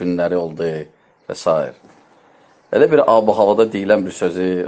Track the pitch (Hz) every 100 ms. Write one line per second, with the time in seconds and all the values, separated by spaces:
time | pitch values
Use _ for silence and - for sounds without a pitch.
0 | 90 87 87 90 85 78 82 80 78 _
1 | _ _ - - - 80 65 62 - _
2 | _ _ _ _ _ _ _ - 151 151
3 | - 113 107 107 101 104 110 101 98 104
4 | 92 - 92 87 92 90